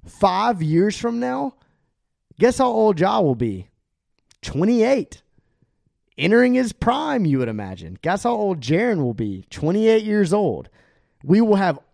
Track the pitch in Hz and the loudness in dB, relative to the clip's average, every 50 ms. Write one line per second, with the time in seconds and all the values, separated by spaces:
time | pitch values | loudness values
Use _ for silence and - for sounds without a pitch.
0 | - - - - 202 190 180 190 208 240 233 180 160 151 156 165 190 214 202 - | -20 -20 -4 0 0 2 2 2 0 0 -2 -2 -2 0 2 2 2 2 0 -4
1 | - 233 233 233 240 254 254 262 277 269 - _ _ _ _ _ _ _ _ _ | -6 -6 -4 -4 -4 -4 -4 -4 -6 -8 -10 _ _ _ _ _ _ _ _ _
2 | _ _ _ _ _ _ - - - 247 240 - 262 247 233 220 220 214 202 151 | _ _ _ _ _ _ -4 0 2 2 2 2 0 0 2 2 2 2 2 2
3 | 175 190 220 226 190 147 127 110 123 113 101 92 90 _ _ _ _ _ _ _ | 0 0 2 0 0 0 0 0 -2 -4 -4 -8 -12 _ _ _ _ _ _ _
4 | _ _ _ _ _ _ _ _ - - - 135 170 214 247 233 220 240 277 262 | _ _ _ _ _ _ _ _ -14 -10 -4 -2 0 2 2 2 2 2 2 0
5 | 165 _ - - _ _ _ _ _ _ _ _ _ _ _ _ _ _ _ _ | -2 _ -12 -20 _ _ _ _ _ _ _ _ _ _ _ _ _ _ _ _
6 | _ _ _ - 135 175 214 233 247 254 247 254 254 226 - _ - 226 247 285 | _ _ _ -4 0 2 4 4 4 4 4 2 0 -2 -4 _ -2 -2 0 0
7 | 311 311 285 247 202 156 139 131 127 113 110 107 104 95 95 90 87 80 90 98 | -2 -2 -2 0 0 0 0 0 0 -2 -4 -8 -8 -10 -12 -14 -14 -16 -16 -8
8 | - 160 185 202 - 240 240 220 214 196 185 156 117 117 156 175 233 247 220 170 | -4 -4 -4 -2 -2 -2 -2 -2 -2 -2 -4 -4 -2 -2 0 0 0 0 -2 -2
9 | 139 123 113 98 117 104 98 92 - _ - - - 151 180 208 220 220 226 220 | -2 -4 -4 -4 -6 -6 -6 -10 -14 _ -10 -4 -2 -2 0 2 2 4 2 2
10 | 214 214 208 208 202 160 175 208 208 156 104 76 - - _ _ _ _ _ _ | 2 0 0 0 2 2 0 0 0 -2 -4 -6 -10 -16 _ _ _ _ _ _
11 | _ _ _ _ - 135 175 214 233 220 208 196 196 180 151 139 _ _ | _ _ _ _ 0 2 4 4 4 4 2 2 2 0 -2 -4 _ _